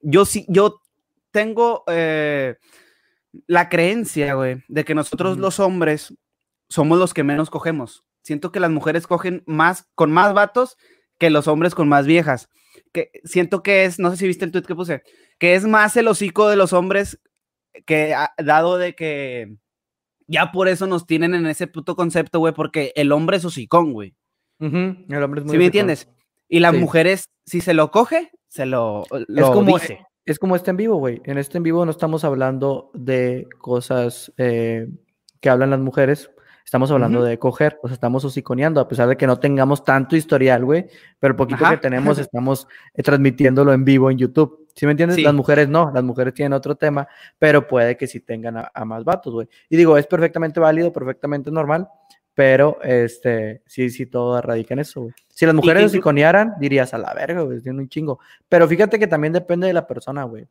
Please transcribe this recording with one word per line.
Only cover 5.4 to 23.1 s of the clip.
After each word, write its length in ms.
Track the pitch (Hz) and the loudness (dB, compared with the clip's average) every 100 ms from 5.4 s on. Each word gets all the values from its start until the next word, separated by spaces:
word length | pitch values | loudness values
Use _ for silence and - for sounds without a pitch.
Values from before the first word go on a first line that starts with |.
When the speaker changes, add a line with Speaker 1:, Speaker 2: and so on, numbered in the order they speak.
Speaker 1:
los 180 | 190 175 | -4 0
hombres 540 | 190 185 160 151 - - _ _ _ _ _ | -2 0 -2 -2 -6 -20 _ _ _ _ _
somos 280 | - 151 165 | -2 2 2
los 160 | 180 | 0
que 100 | - | -2
menos 260 | 143 147 156 | -4 -2 -4
cogemos. 540 | 156 165 160 120 - _ _ | -6 -6 -6 -10 -16 _ _
Siento 280 | - 151 180 | -12 -10 -8
que 80 | 196 | -4
las 120 | 175 | -2
mujeres 360 | 156 139 156 170 | -2 -2 -4 -2
cogen 360 | 175 185 180 - | -4 -4 -8 -8
más, 440 | 156 160 185 _ - | 0 2 0 _ -2
con 160 | 160 | 2
más 220 | 160 196 | 4 4
vatos 440 | 202 202 247 254 _ _ _ _ _ | 4 2 0 -4 _ _ _ _ _
que 120 | 165 | 2
los 180 | 151 147 | 2 0
hombres 280 | 151 175 170 | 0 0 0
con 120 | 151 | 2
más 180 | 143 143 | 2 4
viejas. 440 | 165 156 127 - _ _ _ _ | 2 2 -4 -6 _ _ _ _
Que 180 | - 160 - | -8 -8 -10
siento 400 | 165 180 170 196 | -6 -2 -2 -2
que 220 | 196 196 190 | 0 2 2
es, 140 | 180 | 0
no 120 | 180 | -4
sé 60 | 180 | -2
si 100 | 190 | -4
viste 180 | 175 185 | -4 -4
el 60 | |
tuit 140 | 180 - | -6 -8
que 100 | 170 | -10
puse, 280 | 175 143 _ _ _ _ | -8 -8 _ _ _ _
que 160 | 175 185 | 2 4
es 100 | 208 | 4
más 300 | 220 214 240 | 2 2 2
el 100 | 233 | 2
hocico 400 | 208 202 165 214 | 0 -2 2 2
de 60 | 208 | 4
los 180 | 185 | 2
hombres 460 | 180 185 196 202 - _ _ _ _ _ - - | 2 0 -2 -4 -10 _ _ _ _ _ -20 -4
que, 280 | 156 151 | -2 0
ah, 200 | 139 147 - | -2 -4 -6
dado 400 | 151 151 170 180 | -2 0 2 -2
de 180 | 180 175 | -4 -8
que 600 | 160 143 139 123 107 104 _ _ _ _ _ _ _ | -8 -8 -8 -10 -14 -18 _ _ _ _ _ _ _
ya 240 | 156 170 | -4 -2
por 160 | 180 190 | 0 0
eso 200 | 180 190 | 0 -2
nos 180 | 180 165 | -6 -2
tienen 280 | 160 170 180 | -2 0 -2
en 100 | 165 | -2
ese 200 | 151 175 | -4 -8
puto 280 | - - 175 | -10 -10 -4
concepto, 440 | 170 170 156 170 | -2 -2 -2 0
güey, 140 | 160 | -2
porque 380 | 151 156 160 139 - | -2 -6 -4 -6 -2
el 160 | 143 | 0